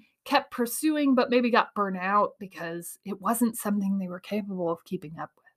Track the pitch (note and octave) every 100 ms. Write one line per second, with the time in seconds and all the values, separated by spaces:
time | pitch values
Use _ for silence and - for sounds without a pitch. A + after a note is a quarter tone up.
0 | - _ - C#4 - - A#3 - D#4 D4+
1 | C#4 B3+ A#3+ B3 A#3+ A3+ F3+ - G3 F#3
2 | F#3 G#3 G3+ - F#3+ - E3+ E3+ E3+ -
3 | F#3+ G#3 F#3+ A#3 A#3 A#3 G#3+ G#3 G3 G3
4 | F3+ F3+ - G#3 G3+ F#3 E3 E3 - F#3
5 | F3+ D#3 D3+ _ _